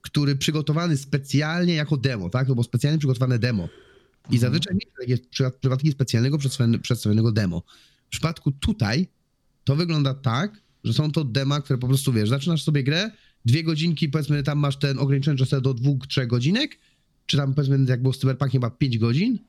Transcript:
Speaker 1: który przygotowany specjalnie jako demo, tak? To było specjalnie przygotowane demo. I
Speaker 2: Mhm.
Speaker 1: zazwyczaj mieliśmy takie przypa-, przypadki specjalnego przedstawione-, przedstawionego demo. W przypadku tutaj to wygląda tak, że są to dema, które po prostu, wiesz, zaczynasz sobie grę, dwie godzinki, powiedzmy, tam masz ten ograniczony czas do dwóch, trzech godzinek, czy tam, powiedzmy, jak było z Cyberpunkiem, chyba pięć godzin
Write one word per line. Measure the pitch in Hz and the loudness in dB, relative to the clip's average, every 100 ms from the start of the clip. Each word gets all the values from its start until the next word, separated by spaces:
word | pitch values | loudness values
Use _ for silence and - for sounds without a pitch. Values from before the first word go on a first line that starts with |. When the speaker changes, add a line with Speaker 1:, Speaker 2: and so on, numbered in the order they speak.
Speaker 1:
który | - - 143 139 | -4 -2 0 -2
przygotowany | - 156 143 151 175 143 | -2 -2 -2 -2 0 -2
specjalnie | - 143 139 135 151 170 175 | -2 -6 -2 -2 0 0 0
jako | 160 151 147 | 0 0 0
demo, | 123 120 110 | 0 -2 -2
tak? | 127 131 | -2 0
To | |
było | 123 | 0
specjalnie | 120 117 143 156 | 0 0 0 0
przygotowane | 143 120 127 123 | 0 0 0 0
demo. | 120 110 82 - - - _ _ - | 0 -2 -4 -12 -20 -20 _ _ -2
I | |
Speaker 2:
Mhm. | 120 | 2
Speaker 1:
zazwyczaj | 123 151 143 | 2 0 0
mieliśmy | 185 - - | -4 -4 -12
takie | 127 127 - | -2 -2 -4
przypa-, | - 127 - | -2 -2 0
przypadki | 135 131 151 | -2 0 0
specjalnego | 139 131 117 127 151 | 0 0 2 2 0
przedstawione-, | 139 - 117 117 | -4 0 2 2
przedstawionego | - 120 107 107 113 | 0 -2 2 2 2
demo. | 110 98 85 - - _ _ _ | 2 0 -4 -8 -20 _ _ _
W | |
przypadku | - 156 165 - | -4 -4 -2 -4
tutaj | 139 - 208 104 123 185 _ _ _ _ _ | -2 -4 0 0 0 -2 _ _ _ _ _
to | - 139 | -2 0
wygląda | 175 156 139 | 0 0 0
tak, | 135 120 117 208 - _ _ | 0 -2 0 -2 -8 _ _
że | 113 | -4
są | 113 - | -2 0
to | 151 | 0
dema, | 143 113 135 143 | -2 -2 0 -2
które | 139 127 | -2 -2
po | 127 | 0
prostu, | 135 135 | 0 2
wiesz, | 117 104 | 0 2
zaczynasz | 139 156 160 | 0 0 -2
sobie | - 147 | 0 0
grę, | 131 156 220 - _ _ | 0 0 -2 -8 _ _
dwie | 113 147 | 0 2
godzinki, | 160 156 170 151 160 | 2 0 0 0 0
powiedzmy, | 151 143 147 | -2 0 0
tam | 143 147 | 0 0
masz | 143 139 | 0 0
ten | 147 135 | -2 0
ograniczony | 139 139 139 139 | 2 2 2 0
czas | 131 139 | 2 2
do | 127 | 0
dwóch, | 123 135 139 - | 0 0 0 -2
trzech | - 123 | -4 0
godzinek, | 120 127 214 302 - _ _ _ _ - | 0 2 0 -2 -6 _ _ _ _ -4
czy | 143 | 0
tam, | 139 | 0
powiedzmy, | 139 139 139 131 | 0 2 2 2
jak | 123 | 2
było | 131 | 0
z | 127 | 0
Cyberpunkiem, | 131 131 135 | -2 0 0
chyba | 127 117 | 0 -2
pięć | - 139 117 | -2 -2 2
godzin | 117 127 220 240 | 0 2 0 -2